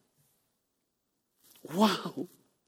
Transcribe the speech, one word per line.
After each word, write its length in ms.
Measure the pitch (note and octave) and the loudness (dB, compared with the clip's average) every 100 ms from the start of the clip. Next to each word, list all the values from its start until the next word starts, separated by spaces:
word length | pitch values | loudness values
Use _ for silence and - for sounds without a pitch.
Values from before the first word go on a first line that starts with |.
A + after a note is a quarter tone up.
| _ _ _ _ _ _ _ _ _ _ _ _ _ _ - - - | _ _ _ _ _ _ _ _ _ _ _ _ _ _ -20 -20 -8
¡Wow! 560 | D#3+ G#3+ E3+ E3+ C#3 - - _ _ | 2 4 2 -4 -8 -10 -12 _ _